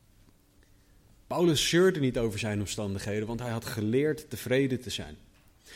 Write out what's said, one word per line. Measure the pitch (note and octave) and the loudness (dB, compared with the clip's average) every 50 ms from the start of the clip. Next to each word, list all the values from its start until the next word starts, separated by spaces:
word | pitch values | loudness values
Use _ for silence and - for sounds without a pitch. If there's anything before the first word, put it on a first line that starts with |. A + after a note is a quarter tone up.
| _ _ _ _ - - - _ _ _ _ _ _ _ _ _ _ _ - - _ - - - - - | _ _ _ _ -20 -20 -20 _ _ _ _ _ _ _ _ _ _ _ -20 -20 _ -20 -20 -20 -10 -4
Paulus | B2 C#3+ F3+ F3 D#3 C3 - - | 0 4 4 6 6 4 4 4
zeurde | - E3+ F#3 F#3+ F#3 F3 | 4 6 6 6 4 4
niet | C#3 C3 B2 B2+ | 2 0 0 0
over | A#2 A2+ G2+ G#2 | 0 0 -2 -2
zijn | - A2 G#2 G2+ | -2 -2 -2 -2
omstandigheden, | G#2 F#2+ - - G#2+ G2+ G2 G2 - A2 G2+ G#2+ G#2+ G#2+ | -2 -4 -4 -4 -4 -4 -4 -4 -4 -4 -2 -2 -2 -4
want | A#2 A2+ | -6 -6
hij | B2 A#2+ | -6 -6
had | A2+ A2+ A2+ | -6 -6 -6
geleerd | - - A2+ G#2 G#2+ A#2 C3 C#3+ D#3 D3+ D3+ - - | -6 -4 -4 -2 0 2 2 2 2 0 -2 -6 -10
tevreden | - G#2 - G#2+ B2 C3 C#3 C3+ B2+ A#2 | -12 -10 -4 0 0 2 2 2 -2 -4
te | - G2+ | -6 -6
zijn. | - - F#2 D2+ D2+ - - - - - - - _ _ _ - - | -8 -8 -10 -12 -14 -18 -20 -20 -20 -20 -20 -20 _ _ _ -20 -20